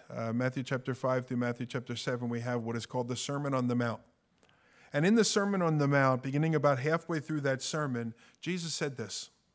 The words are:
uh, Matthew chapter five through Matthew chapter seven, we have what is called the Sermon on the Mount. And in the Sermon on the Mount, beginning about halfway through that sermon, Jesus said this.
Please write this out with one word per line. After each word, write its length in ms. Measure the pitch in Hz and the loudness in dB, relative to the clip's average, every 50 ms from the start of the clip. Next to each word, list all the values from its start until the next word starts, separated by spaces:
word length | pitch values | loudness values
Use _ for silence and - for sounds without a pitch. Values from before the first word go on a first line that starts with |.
| - - | -16 -12
uh, 240 | 123 123 113 113 | -8 -6 -4 -2
Matthew 300 | 113 120 127 127 127 139 | -2 0 0 -2 -2 -4
chapter 320 | 127 - 139 123 - 135 123 | -4 -4 -4 -4 -2 -4 -4
five 320 | - - 127 127 131 127 | -2 0 0 0 0 0
through 120 | - 127 120 | -2 -2 -2
Matthew 280 | 123 120 120 - 123 | 0 -2 -2 -4 -6
chapter 300 | - - 120 120 - 120 | -6 -6 -6 -6 -6 -8
seven, 320 | 113 - 139 127 120 123 117 | -6 -4 -4 -4 -2 -2 -4
we 120 | 120 117 | -4 -4
have 200 | 117 123 123 120 | -2 -2 -2 -2
what 140 | 113 117 117 | -2 -2 -4
is 100 | 117 - | -4 -6
called 220 | - - 127 120 120 | -4 -4 -4 -2 -2
the 80 | 123 | -4
Sermon 360 | 120 - - 143 143 147 139 | -6 -4 -4 -4 -4 -2 -2
on 140 | 135 131 123 | 0 0 2
the 80 | 123 120 | 2 2
Mount. 260 | 123 120 117 107 - - _ _ _ _ _ _ _ _ _ _ _ _ _ _ _ - - | 2 0 0 -2 -6 -10 _ _ _ _ _ _ _ _ _ _ _ _ _ _ _ -10 -4
And 120 | - 147 160 | 0 2 4
in 120 | 190 226 | 6 6
the 80 | 233 202 | 6 4
Sermon 380 | - - 208 202 202 202 185 | 4 4 2 2 2 2 2
on 160 | 175 165 156 151 | 2 2 4 4
the 100 | 143 139 | 4 4
Mount, 340 | 143 143 135 131 131 127 | 6 6 6 6 4 2
beginning 320 | 131 135 135 147 160 160 156 | 0 -2 0 2 2 4 4
about 240 | 147 139 147 139 127 | 4 4 4 4 4
halfway 400 | 131 156 160 170 - - 170 156 | 2 0 0 0 0 -2 -4 -4
through 220 | - - 156 147 | -2 -4 -4 -2
that 200 | 139 135 131 123 | 0 0 0 -2
sermon, 540 | - - - 156 151 139 123 117 117 113 110 _ - - _ _ | -4 -4 -2 -2 -2 -2 -2 -4 -4 -6 -8 _ -18 -20 _ _
Jesus 320 | - 160 185 180 170 156 | -6 -4 -4 -4 -4 -6
said 240 | - - 160 147 131 | -4 -4 -4 -4 -4
this. 340 | 120 110 98 - - - - _ _ _ _ | -6 -8 -6 -8 -10 -10 -12 _ _ _ _